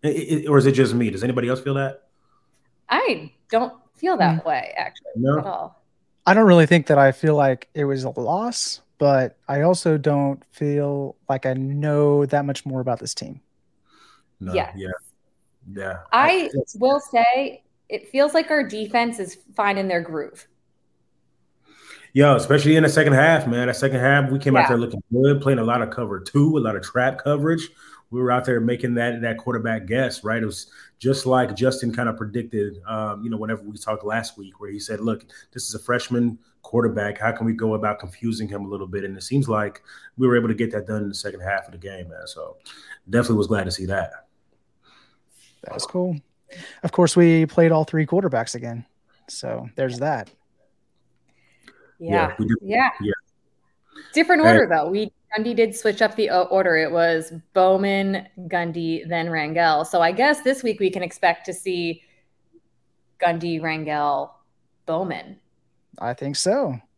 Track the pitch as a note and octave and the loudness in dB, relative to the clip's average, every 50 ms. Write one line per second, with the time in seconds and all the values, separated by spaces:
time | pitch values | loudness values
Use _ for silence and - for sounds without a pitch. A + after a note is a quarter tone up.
0 | - D3+ C#3+ E3 C#3+ - E3 D3 D3+ D3+ D3 C#3 B2 C#3 C3 B2 C3 A2+ A2 A#2+ | -2 -2 -2 -2 -2 -2 -2 -2 0 4 4 6 6 6 4 4 2 2 2 0
1 | A#2+ G#2+ G2 F#2+ A2 B2 B2 B2 A#2+ A#2+ B2+ B2+ - C#3+ C3+ C#3 C#3 C3+ C3+ - | 0 0 -2 -2 -4 -2 -2 -2 -2 -2 -2 -4 -2 -4 -4 -2 -4 -4 -6 -12
2 | _ _ _ _ _ _ _ _ _ _ _ _ _ _ _ _ _ - - D4+ | _ _ _ _ _ _ _ _ _ _ _ _ _ _ _ _ _ -2 -2 0
3 | C5 A#4 - - D#3 D3+ _ _ _ _ - A3+ B3 B3 - _ _ _ _ _ | 0 0 -2 -4 -6 -16 _ _ _ _ -2 -2 -2 -2 -8 _ _ _ _ _
4 | - F#4 F#4 A#3+ E3+ D3 D#3+ E3 - E3 D3 B2+ - E2 - - - - _ - | -2 -2 0 2 2 2 2 0 -2 -2 -4 -4 -4 -6 -8 -8 -8 -8 _ -16
5 | _ - - A2+ B2 C3 C#3+ D#3 - G3 F#3 - D#2+ E2 _ _ _ _ _ _ | _ -12 -6 -2 0 0 0 0 -2 -6 -8 -8 -10 -12 _ _ _ _ _ _
6 | _ _ _ _ _ E3 F#3+ G#3+ A3 G3+ F3 F3 D#3+ C#3+ F3 E3+ C#3+ - D3+ C#3+ | _ _ _ _ _ 4 6 8 8 8 10 8 8 6 4 2 4 4 6 6
7 | C#3 C3+ C3 - - D#3+ D3+ D3 C#3+ C3+ C3 B2 - _ _ D#3 D3 C#3 C#3 C3+ | 6 6 4 2 0 2 2 4 4 2 2 -2 -6 _ _ -4 -2 -2 -2 -4
8 | B2+ B2+ - - B2 A2+ D#3+ F#3+ A3 A#3+ A#3 - - - - - _ _ _ _ | -4 -6 -6 -6 -4 -2 -2 -2 -2 -4 -6 -6 -6 -8 -8 -12 _ _ _ _
9 | D3 C#3+ C#3 C3 C3 A#2+ _ _ _ - C#3 C#3+ D3 E3+ F#3 F3 - F3 D#3 D3+ | 2 4 4 4 2 -2 _ _ _ -6 -2 2 2 2 2 2 2 0 0 2
10 | C#3 D3+ C#3+ C#3+ C#3+ C#3 C#3 C3+ _ _ _ - D3+ D3 C#3+ C#3+ C#3+ C#3+ C#3+ C#3 | 2 0 0 2 0 -2 -4 -6 _ _ _ -6 -4 -2 -2 -2 -2 -2 -4 -4
11 | C#3 C3+ - _ _ _ C#3 C3 - C3 C3 C3 C3+ C3+ C#3 C#3+ D3 D3+ D3 D3 | -6 -8 -10 _ _ _ -4 -2 0 -2 -2 -2 -4 -4 -4 -2 -2 0 2 4
12 | D3 D3 D3 C#3+ C#3+ C3+ - C#3+ C#3+ C#3+ C3+ - - C#3+ C3 C3 B2+ C3 A#2+ - | 4 4 4 4 2 2 0 0 0 -2 -6 -6 -8 -8 -6 -4 -2 -2 -4 -4
13 | - - - - - - - C3+ _ _ _ _ _ _ _ _ _ _ _ _ | -4 -10 -10 -10 -10 -12 -14 -18 _ _ _ _ _ _ _ _ _ _ _ _
14 | _ _ _ _ _ _ _ _ F#2 F#2 F2+ F#2 - - F#2+ F#2+ F#2+ F2+ F#2 - | _ _ _ _ _ _ _ _ -10 -4 -2 -2 -2 -2 -8 -12 -10 -10 -10 -12
15 | - - _ _ _ _ _ _ _ _ _ _ _ - G2 - F#2+ F#2+ F#2 F2+ | -14 -20 _ _ _ _ _ _ _ _ _ _ _ -16 -14 -10 -10 -10 -10 -10
16 | - - - A#3 C#4 D#4+ F#4 F#4 E4+ - - C#3 - - - G3+ A#3 C4 C#4 C#4+ | -8 0 2 4 4 4 2 2 0 -2 -4 -4 -6 -6 -6 -2 0 2 2 0
17 | C#4 - - A#3 A#3 A#3 B3 C4 C#4 - - - _ _ _ _ _ _ - - | -2 -2 0 2 2 2 2 0 -2 -4 -8 -14 _ _ _ _ _ _ -12 -12
18 | - - - C4+ C#4 D4 C#4+ E4 D#4 D#4+ D#4 D4+ C#4 - G#3 G#3+ A3 G#3 A#3 A#3+ | -12 -6 0 2 2 4 4 0 0 2 0 0 0 -2 -4 -8 -8 -2 0 0
19 | A#3 A#3 A#3 A3+ F#3+ F3 - - _ _ - - G#3+ G3+ G3 G3 G3 F#3+ F3+ E3+ | 0 0 -2 -6 -10 -10 -10 -18 _ _ -4 -2 0 0 0 0 -2 0 -2 -2
20 | E3 E3+ D#3+ D#3 C#3+ - - - - _ _ _ _ _ _ _ _ _ _ _ | -2 -4 -6 -8 -8 -8 -12 -20 -20 _ _ _ _ _ _ _ _ _ _ _
21 | _ _ _ _ _ _ _ _ _ _ _ _ _ _ _ _ _ - - - | _ _ _ _ _ _ _ _ _ _ _ _ _ _ _ _ _ -20 -20 -20
22 | - - _ C3 C#3+ D3 C3+ A#2 - - C#3+ D3 C#3+ D3 D#3 D#3+ D#3+ D3+ D3+ D#3 | -20 -2 _ 6 8 8 8 6 4 4 2 4 6 6 6 6 6 4 4 4
23 | D#3 D3+ C#3 C3 C#3+ D#3+ E3 D3+ C3+ C3 A#2 A#2+ B2 B2 A#2+ - - C3+ C#3 B2+ | 4 6 6 6 6 6 4 4 2 0 -2 -2 -2 -2 -2 0 0 0 0 2
24 | B2 C3+ C#3 C#3+ C#3+ C3 C3 C#3 C#3 C#3+ C3 C3 B2+ C3+ B2 A#2 A#2+ A#2 - G2+ | 4 4 4 4 4 2 0 0 2 2 4 4 4 4 4 2 0 -2 -6 -10
25 | - _ A2+ B2 C3 C#3+ C#3+ C#3+ C#3 C#3 C#3 A#2+ A2+ A2+ A#2 A#2+ A2+ A2 A2 - | -8 _ 0 2 4 4 4 4 2 0 0 2 2 0 0 0 -2 -4 -6 -8
26 | A#2+ G2+ G2 F#2 F2+ - - C#3+ C#3+ D#3+ D#3+ D3+ A#2 A2 G#2 F#2+ F#2 - - B2+ | -8 -6 -8 -10 -10 -2 2 2 4 4 4 2 0 -2 -4 -4 -8 -4 -2 0
27 | B2 C3+ C3+ - - C#3+ D3 D3 C#3+ D#3 E3+ E3 E3 - _ _ - - - - | 0 0 -2 -2 -2 -2 -2 0 0 -2 -2 -2 -4 -10 _ _ -20 -20 -20 -20
28 | _ _ A#2 B2 B2+ B2 B2 B2+ B2 C3 B2+ A#2 A2+ A#2 B2 A#2+ - B2 A#2+ A#2+ | _ _ -6 -2 0 2 0 0 2 0 0 0 0 0 -2 -2 -2 -2 -2 -2
29 | A#2 A#2+ A#2+ A#2 A#2 A#2 A2+ A#2 - B2+ A#2+ A2+ - A#2 A2+ G#2+ F#2 F2+ A2 B2+ | -2 -2 -4 -4 -4 -6 -6 -6 -6 -6 -6 -4 -4 -4 -4 -6 -4 -4 -2 -2
30 | C3+ A#2+ - - - G#2+ A2+ A#2 A2 G#2+ F#2+ - - _ _ - - - _ _ | -2 -2 -4 -8 -6 -6 -4 -4 -4 -6 -8 -10 -16 _ _ -20 -20 -20 _ _
31 | - C3 C3+ C3+ - B2+ B2+ B2+ B2+ G#2+ G2+ F#2 B2 C3 B2+ - - A#2+ A2 B2+ | -2 0 0 0 0 2 2 2 2 0 -2 -2 -2 -2 -2 -2 -6 -6 -4 -2
32 | B2 A#2 A2+ A#2 A2+ G#2 G2+ A#2+ A#2 A#2 - G#2+ G#2 G#2 G2 F#2 F2+ G#2 A2+ G#2+ | -4 -4 -4 -6 -8 -8 -8 -8 -8 -6 -6 -4 -4 -4 -6 -12 -12 -10 -8 -6
33 | A2 G#2+ G#2 G2+ A2 A#2 A2+ G#2 G#2+ G#2+ A2+ G#2 G2+ G#2 G#2 A2 - A2 G#2+ G#2 | -6 -6 -8 -8 -8 -8 -8 -8 -6 -6 -8 -8 -8 -16 -16 -12 -6 -6 -6 -6
34 | G#2 G#2 G#2+ A#2 A2+ - - - G2 F#2+ F#2 _ G#2 G2 G2 G2+ - - A2 G2+ | -4 -4 -4 -4 -6 -8 -14 -18 -20 -20 -20 _ -16 -14 -12 -12 -10 -8 -8 -4
35 | G#2+ A#2 A2 G#2 - _ - - - _ _ B2+ - - - G#2+ - - A#2+ A#2+ | -4 -4 -4 -4 -8 _ -20 -20 -20 _ _ -12 -12 -10 -10 -12 -4 -2 -2 -2
36 | - - B2 A#2+ A#2+ A#2+ A#2 A#2 _ _ _ _ _ - - A#2 A2+ A#2 A2+ A2 | -2 -2 -2 0 0 0 -2 -6 _ _ _ _ _ -4 -2 0 0 0 0 -2
37 | G2+ G#2 G#2 - G#2+ A2+ A#2 - A2+ A2+ A2 A2+ A2+ A2 A2 G#2 G#2+ G#2 G#2 - | -4 -6 -6 -4 -4 -4 -4 -2 -2 -4 -2 -2 -2 -2 -2 -2 -2 -4 -4 -4
38 | - F#2 - - - A#2 A2 A2 A2 G2+ G#2 G2+ G2+ F#2+ G2+ F#2+ G2 F#2 F#2 G2+ | -10 -18 -16 -8 -6 -6 -4 -4 -6 -8 -8 -10 -10 -10 -10 -10 -10 -8 -8 -8
39 | F#2+ F#2+ F#2+ F#2 F#2 - C3+ C#3 C3+ - A2 G#2+ G#2 G2+ - - _ - - - | -8 -8 -12 -12 -8 -2 0 0 0 2 0 -2 -2 -4 -6 -12 _ -20 -20 -20
40 | - - _ - B2+ B2+ B2 A#2+ A2+ A2+ A2+ G#2+ A#2 A2 A2+ G#2+ G2+ - A2 G#2+ | -20 -20 _ -8 -4 0 0 0 0 0 -2 -2 -2 -4 -4 -8 -8 -6 -6 -6
41 | G#2 G2+ G2 - - G#2 F#2+ F#2 F#2 F#2+ G2 F#2+ - - F2+ F2+ F2 G2 G2 F#2 | -6 -8 -8 -10 -12 -12 -12 -10 -6 -4 -4 -4 -6 -10 -20 -18 -18 -16 -16 -16
42 | F2 E2 D#2+ E2 E2+ D#2+ - - D#2+ D#2+ D2+ _ _ - - - - - - - | -16 -16 -18 -18 -18 -18 -16 -14 -16 -16 -16 _ _ -20 -20 -20 -20 -20 -20 -20
43 | _ F#2 G2 A#2+ A#2+ A#2+ A#2 G#2+ G2+ F#2 A2 G2+ F#2+ F#2 F2+ - F#2+ F2+ G2 G2 | _ -2 0 0 2 2 2 0 2 0 0 -2 -2 -4 -6 -6 -6 -4 -4 -4
44 | E2+ D#2 - - _ _ _ _ _ _ _ _ _ _ _ _ _ _ _ _ | -4 -6 -10 -18 _ _ _ _ _ _ _ _ _ _ _ _ _ _ _ _
45 | _ _ _ _ _ _ _ - _ _ _ _ - - - - - - - F#3 | _ _ _ _ _ _ _ -20 _ _ _ _ -18 -14 -10 -10 -10 -6 -4 -4
46 | F3+ F#3 E3+ D3 _ _ _ _ _ _ - F3+ - - - - - E3+ - - | -2 -2 -4 -6 _ _ _ _ _ _ -20 -20 -20 -20 -18 -8 -8 -4 2 4
47 | F3 E3 - F3+ F3 E3 E3 E3 D#3+ D3+ - - E3 E3 E3 D#3 D#3 - - D#3+ | 4 4 6 6 8 8 8 6 4 2 4 4 6 6 6 4 0 0 0 -2
48 | D#3 C#3 - F3+ G3 E3+ C3 A2+ A#2 - - B2 B2 A#2+ A#2 A#2+ A#2+ _ _ _ | 0 2 2 0 0 0 -2 -2 -4 -4 -8 -10 -10 -10 -10 -10 -12 _ _ _
49 | _ _ _ _ _ - - - - B2 A2+ A#2 B2 A#2 _ - C3+ C3 B2 A#2+ | _ _ _ _ _ -18 -16 -12 -10 -8 -8 -8 -10 -12 _ -4 -4 -4 -4 -4
50 | C3+ D3+ D3+ A#2+ G2+ - _ _ _ _ _ _ _ _ _ _ _ _ _ _ | -4 -4 -4 -4 -6 -12 _ _ _ _ _ _ _ _ _ _ _ _ _ _
51 | _ _ _ _ _ _ _ _ _ _ _ _ _ - _ _ _ _ _ _ | _ _ _ _ _ _ _ _ _ _ _ _ _ -20 _ _ _ _ _ _
52 | E3+ E3 G3+ F3 E3 D3+ - - A2 - A#2 - G#3 F#3+ G#3+ A#3 C4+ - - - | -4 0 2 2 2 0 0 -4 0 0 0 -2 0 0 2 2 2 2 0 -2
53 | G2+ G#2 F#2+ - _ _ _ _ _ _ _ _ _ _ _ _ _ _ _ - | -4 -4 -4 -6 _ _ _ _ _ _ _ _ _ _ _ _ _ _ _ -20
54 | - - - D4 D#4+ E4 F4+ E4 G#3+ A3 - - - - E3+ D#3 D3 E3+ F#3+ G#3 | -20 -2 0 0 4 4 4 6 8 6 8 6 6 4 2 0 0 0 -2 -2
55 | G#3+ G#3 _ _ _ _ - G#3+ A3 A#3+ A#3 G#3 A3+ A3 A3 - - A3 G3+ G#3 | -4 -4 _ _ _ _ -4 -4 -2 -2 2 2 2 2 0 -2 -2 -2 0 2
56 | A3+ G#3 G#3+ - G#3+ - - F3+ F3+ - - F#3+ F#3+ F3+ E3 D#3+ D#3+ D#3 E3+ E3+ | 0 0 2 0 -2 2 2 2 2 2 2 2 2 4 2 2 2 2 2 2
57 | E3+ E3+ E3 D#3+ D#3+ - E3+ E3 - _ _ F#3+ F#3 F#3 F#3+ F#3+ G3 G3 G3 G3 | 2 2 2 0 -2 -6 -14 -18 -18 _ _ 4 6 6 6 4 2 0 0 0
58 | G3 G3 G3 F#3 G3 - _ - F3+ E3 F3+ F3 E3+ E3+ D#3+ E3+ E3 E3 E3 D#3+ | 0 -2 -2 -4 -6 -12 _ -16 -12 -6 -4 -4 -4 -2 -6 -6 -4 -4 -4 -6
59 | - E3 E3+ E3+ E3 E3+ E3 D#3+ D3 D3+ D#3 E3+ E3+ E3 D#3 D3 E3 - - F3 | -6 -4 -4 -4 -4 -4 -4 -4 -4 -2 0 2 4 4 4 2 0 0 0 2
60 | E3+ E3 F#3 G3+ B3 D4 D4 C#4+ - B3+ C4+ C4 - A#3 G#3+ G#3 G3 F#3 F#3 G3 | 2 2 2 2 2 2 2 2 0 -2 -2 0 -2 -4 -2 0 -2 -2 -2 -4
61 | F3+ F3+ - - - F3 E3+ - - - F3 - - F#3+ F3+ F3 E3+ E3+ E3 E3 | -8 -8 -8 0 0 0 0 0 -6 -12 -12 -10 -6 -6 -4 -4 -4 -6 -6 -8
62 | _ _ _ _ _ _ _ _ _ _ _ _ _ _ _ _ _ _ _ _ | _ _ _ _ _ _ _ _ _ _ _ _ _ _ _ _ _ _ _ _
63 | _ _ _ _ F3+ F3 E3+ E3 E3+ E3+ E3 D#3+ D#3 D#3+ D#3+ D#3 D#3 D3+ D3+ D3 | _ _ _ _ 0 0 0 0 -4 -4 -4 -4 -4 -4 -4 -4 -4 -4 -2 -2
64 | D3 D3 C#3+ C#3 C#3+ - - _ _ _ _ _ _ _ _ _ _ - D#3+ D#3+ | 0 0 0 -2 -4 -6 -12 _ _ _ _ _ _ _ _ _ _ -6 -4 -4
65 | F#3+ F3+ D3 E2+ - - G3 _ _ _ _ _ _ _ _ _ _ _ _ - | -4 -4 -6 -10 -12 -16 -20 _ _ _ _ _ _ _ _ _ _ _ _ -10
66 | - A#2 B2 - - C#3 D3 - D3 F3 G#3 C#4 C#4 F3+ C3 A#2 _ _ _ | -8 -8 -8 -6 -8 -8 -6 -4 -2 0 0 0 -2 -4 -6 -10 _ _ _